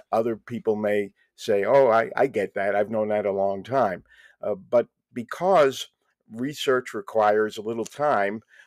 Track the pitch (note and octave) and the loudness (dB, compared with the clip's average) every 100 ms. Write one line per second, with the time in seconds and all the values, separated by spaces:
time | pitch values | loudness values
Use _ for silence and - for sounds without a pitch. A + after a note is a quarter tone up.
0 | - - A#2+ A2 - A#2 A2 G#2+ G#2+ G#2 | -4 -2 0 -4 -8 -6 -2 0 0 0
1 | G2+ _ _ - - G#2 G2 C#3 B2+ A2+ | -2 _ _ -10 -2 0 4 4 6 4
2 | - - G#2 G#2+ F#2+ G#2 G2 G2+ G2+ A2 | 2 0 0 0 -4 -2 -2 0 0 -2
3 | G#2+ G#2 G2+ G2 G2 G2 G2 C3+ G#2+ E2+ | -2 -2 -2 0 -2 -2 -4 0 0 -2
4 | - _ - _ G#2 G2+ - A#2+ A#2 _ | -14 _ -20 _ -8 -8 0 0 0 _
5 | _ A#2+ A2+ - F3+ F#3 C#3 B2 - _ | _ -14 -12 -4 2 4 4 0 -10 _
6 | _ _ _ A2+ C3+ D3 - B2+ B2 A2+ | _ _ _ -10 -8 -4 0 0 -2 -10
7 | - A2 G#2 G#2+ G#2+ G#2+ G#2+ A#2 G#2+ - | -4 2 4 4 0 -4 -8 -6 -8 -4
8 | D3 A2+ G2+ A2 - - | 0 0 0 -4 -12 -20